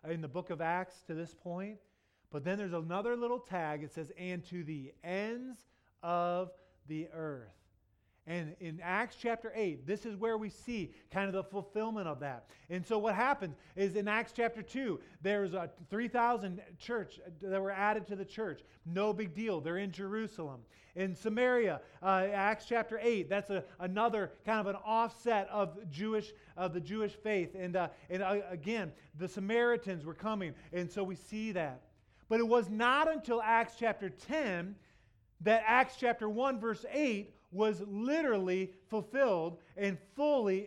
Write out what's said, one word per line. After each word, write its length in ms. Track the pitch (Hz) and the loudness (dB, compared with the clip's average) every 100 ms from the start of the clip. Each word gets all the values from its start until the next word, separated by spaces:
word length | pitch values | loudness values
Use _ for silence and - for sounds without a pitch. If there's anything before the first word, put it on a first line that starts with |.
| - | -6
in 140 | 165 | -4
the 60 | 156 | -4
book 200 | 151 180 | -6 -4
of 140 | 165 | -2
Acts 400 | 165 175 185 - - | 0 0 -2 -10 -10
to 80 | |
this 200 | 160 170 | -8 -8
point. 420 | - 180 175 196 214 _ _ _ _ _ | -10 -8 -6 -8 -10 _ _ _ _ _
But 120 | 151 | -6
then 140 | 143 202 | -2 -2
there's 160 | 196 | -2
another 440 | 170 165 180 226 240 | -4 -2 -2 -2 0
little 240 | 233 247 | -2 -2
tag. 420 | - 185 156 151 | -4 -2 -2 -4
It 100 | 151 | -6
says, 180 | 165 151 - | -8 -10 -8
"And 260 | 180 180 | -6 -6
to 200 | 175 175 | -6 -8
the 300 | 151 156 135 - | -6 -8 -10 -12
ends 640 | 165 185 214 233 254 247 _ _ _ _ | -6 -4 -4 -6 -8 -14 _ _ _ _
of 500 | 170 175 175 175 185 - _ _ - | -2 2 2 0 -4 -8 _ _ -10
the 220 | 156 170 | -8 -8
earth." 400 | 165 156 135 110 - _ _ _ _ _ _ - | -8 -8 -8 -12 -20 _ _ _ _ _ _ -8
And 300 | 175 156 165 | -6 -6 -8
in 200 | 170 160 | -10 -8
Acts 340 | 170 190 233 - | -2 -2 -2 -4
chapter 320 | 233 226 226 | -2 -2 -4
eight, 320 | 214 202 139 135 | -2 -2 -2 -4
this 200 | 208 233 | -4 -4
is 100 | 202 | -2
where 220 | 226 226 | 0 0
we 100 | 214 | -4
see 460 | - - 233 151 - - | -10 -8 -6 -6 -10 -6
kind 160 | 185 196 | -2 0
of 60 | |
the 100 | 190 | -2
fulfillment 640 | 190 196 196 208 226 220 175 | -4 -6 -6 -4 -2 -2 -4
of 120 | 139 | -4
that. 260 | 143 123 - - - | -6 -8 -14 -20 -8
And 160 | 180 175 | -6 0
so 120 | 220 | 0
what 160 | 220 | 2
happens 400 | 196 247 277 185 139 - 175 | 4 4 2 -2 -10 -10 -2
is 200 | 196 190 | 0 0
in 120 | 202 | 0
Acts 240 | 214 233 | 0 0
chapter 280 | - 233 233 | 0 0 0
two, 360 | 196 247 262 151 - - | -8 -4 -2 -4 -6 -6
there's 320 | 175 202 196 | 0 0 0
a 180 | 185 170 - 165 | -2 -6 -10 -8
three 180 | 202 240 | -4 0
thousand 540 | 247 233 240 190 180 180 175 | 2 4 2 -2 -6 -12 -12
church 420 | - 233 170 - 180 160 | -6 -4 -4 -10 -18 -10
that 180 | 190 190 | -2 0
were 100 | 190 | 0
added 360 | 190 202 214 190 | 2 2 2 0
to 100 | 196 | -6
the 80 | |
church. 380 | 196 - 214 139 - - 165 | -6 -6 -4 -6 -12 -14 -4
No 260 | 175 214 | 0 2
big 220 | 202 208 | 2 -4
deal. 260 | 156 226 175 | -4 -2 -2
They're 160 | 147 175 | -2 -2
in 160 | 202 | -4
Jerusalem. 680 | 170 196 214 220 - 156 127 117 - - 175 | -4 -4 -4 -4 -6 -8 -8 -16 -20 -12 -4
In 180 | 190 | -2
Samaria, 640 | 180 220 214 247 247 214 143 - - | -2 -2 2 4 6 4 2 -6 -4
uh, 260 | 185 190 190 | 2 4 4
Acts 340 | 202 202 214 - | 2 2 0 0
chapter 320 | 233 226 220 | 0 0 0
eight, 260 | 233 220 147 | 2 2 2
that's 220 | 196 202 | 0 0
a, 140 | 196 - - | -2 -4 -6
another 520 | 180 190 233 220 185 - - | -4 2 2 2 -2 -4 -2
kind 140 | 220 | 0
of 80 | 202 | 0
an 80 | 196 214 | -2 0
offset 640 | 220 226 - 240 220 196 | 2 2 0 2 2 2
of 280 | 208 190 175 208 | 0 0 -2 -10
Jewish, 420 | 143 214 214 214 - - - | -4 0 0 -2 -10 -14 -4
of 160 | 185 | -2
the 80 | 175 | -2
Jewish 320 | 147 214 208 | -4 -2 -2
faith. 420 | 208 214 202 170 190 | -2 0 0 0 -4
And, 160 | 180 185 | -2 0
uh, 120 | 165 - - | 0 -4 -6
and, 140 | 180 | -2
uh, 140 | 190 202 185 | 0 0 -2
again, 440 | 180 151 226 175 - - 147 | -6 -4 -4 -4 -8 -16 -8
the 100 | 175 | -8
Samaritans 800 | - 196 233 240 233 233 175 147 | -4 0 4 4 4 0 -6 -6
were 80 | |
coming. 400 | 160 208 214 175 - - | -6 -4 -2 -4 -8 -6
And 160 | 180 175 | -4 -2
so 140 | 202 | -2
we 140 | 190 180 | -4 -4
see 360 | - 214 220 | -8 -6 -2
that. 300 | 185 151 127 - _ _ _ - | -2 -2 -4 -14 _ _ _ 0
But 120 | 226 | 2
it 60 | 233 | 6
was 240 | 240 190 | 4 4
not 420 | 214 240 277 320 | 2 4 6 4
until 300 | 311 311 233 | 2 0 2
Acts 320 | 220 226 226 - | 6 6 4 2
chapter 300 | 226 220 190 | 0 0 -4
ten 680 | 143 - 311 269 175 180 202 - _ _ _ _ - | -8 -4 -2 0 -2 -4 -10 -18 _ _ _ _ -2
that 200 | 170 226 214 | 4 6 8
Acts 300 | 240 262 - | 6 6 4
chapter 320 | 247 233 214 | 0 2 0
one, 280 | 214 269 247 | 2 2 2
verse 280 | 226 220 - | -2 -2 -2
eight 440 | 262 294 208 208 - _ | 2 2 2 -4 -12 _
was 320 | 180 214 196 208 | 0 2 2 -4
literally 840 | 202 240 311 302 214 185 185 185 - - | -2 2 2 4 2 2 0 0 -6 -6
fulfilled 720 | 220 214 262 262 180 160 170 - - | -4 -2 2 4 4 0 -6 -12 -4
and 200 | 202 185 - - | -2 -2 -6 0
fully 500 | 294 285 208 190 | 4 4 4 2